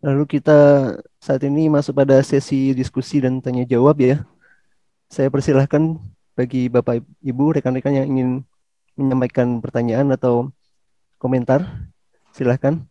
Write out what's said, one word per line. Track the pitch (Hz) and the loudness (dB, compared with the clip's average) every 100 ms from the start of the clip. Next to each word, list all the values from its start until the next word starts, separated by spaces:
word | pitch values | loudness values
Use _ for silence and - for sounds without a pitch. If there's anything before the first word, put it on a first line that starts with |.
Lalu | 151 139 147 147 | 0 0 0 -2
kita | - 151 143 143 131 - - _ | 4 6 8 6 2 -6 -14 _
saat | - 135 139 | -4 -4 -2
ini | 143 160 | 0 2
masuk | 147 143 135 | 0 0 0
pada | 139 135 | 4 4
sesi | 135 139 - 139 135 | 4 -2 -2 -2 0
diskusi | 127 127 - 131 151 | -2 -4 -6 -4 -2
dan | 127 131 | 0 -2
tanya | 131 127 123 | -4 -4 -2
jawab | 120 135 147 | 2 4 4
ya. | 127 143 - _ _ _ _ _ _ _ _ | 2 2 -4 _ _ _ _ _ _ _ _
Saya | - 135 | -4 -2
persilahkan | 139 131 131 139 147 160 160 - _ _ - | 0 0 2 2 0 0 -4 -12 _ _ -6
bagi | 123 131 123 | -4 -2 0
Bapak | 123 117 120 - _ | 0 0 -4 -6 _
Ibu, | 139 123 147 156 | -8 -2 0 0
rekan-rekan | 127 127 135 139 | -2 -4 -2 -2
yang | 139 | -2
ingin | 131 127 127 135 _ _ _ _ - | -2 -2 -4 -10 _ _ _ _ -6
menyampaikan | 135 131 127 - 123 120 | -2 0 -2 -2 -2 -2
pertanyaan | - 120 120 113 139 | -6 -4 -2 0 0
atau | 131 127 120 127 - _ _ _ _ _ _ | 0 0 -2 -4 -10 _ _ _ _ _ _
komentar, | 127 131 120 135 185 - - _ _ _ _ - | -4 -4 0 0 -2 -12 -16 _ _ _ _ -6
silahkan. | 127 127 135 160 - | -2 0 0 -4 -8